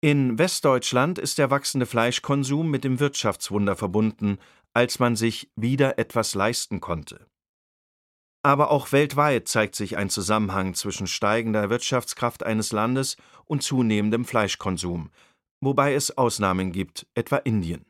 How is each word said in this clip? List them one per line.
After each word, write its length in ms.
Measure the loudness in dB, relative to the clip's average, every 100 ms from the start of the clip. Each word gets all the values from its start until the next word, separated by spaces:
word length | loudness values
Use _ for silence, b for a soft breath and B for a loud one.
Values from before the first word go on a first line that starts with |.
In 380 | 4 4 2 2
Westdeutschland 800 | 0 2 2 2 2 2 2 0
ist 180 | -4 0
der 140 | 2
wachsende 340 | 2 0 -2
Fleischkonsum 840 | 0 2 2 0 0 0 2 0 0
mit 120 | 0
dem 160 | 0 0
Wirtschaftswunder 800 | 0 0 -2 -2 -2 0 0 0
verbunden, 640 | 0 2 2 0 -2 -2 b b b
als 260 | 0 0 2
man 160 | 0
sich 360 | 2 0 -2 -12
wieder 440 | -4 -2 2 2 0
etwas 360 | -2 -2 -2
leisten 460 | 0 0 -2 -4 -6
konnte. 460 | -4 -6 -6 -18 -20 _ _ _ _ _ _ _ _ _ _ _
Aber 280 | 2 4 4
auch 200 | 2 2
weltweit 560 | 2 2 2 2 2 0
zeigt 260 | 0 0
sich 240 | -2 -6 -4
ein 100 | -4
Zusammenhang 640 | -2 0 0 0 -2 -2
zwischen 340 | -4 -6 -6 -6
steigender 600 | -2 0 0 0 -2 0
Wirtschaftskraft 760 | -2 0 -2 -2 -4 -4 -4
eines 300 | -2 -2 -2
Landes 460 | -2 0 0 -2 -6 b b
und 180 | b -4
zunehmendem 640 | -2 0 2 2 2 0
Fleischkonsum, 840 | 0 0 0 -2 -4 -4 -4 -6 -8 b b b b _
wobei 300 | -2 2 2
es 240 | 2 -2 0
Ausnahmen 560 | 0 2 0 2 -2
gibt, 340 | -4 -6 -8 -8
etwa 220 | -6 -2 -2
Indien. 480 | 0 0 -2 -6 -10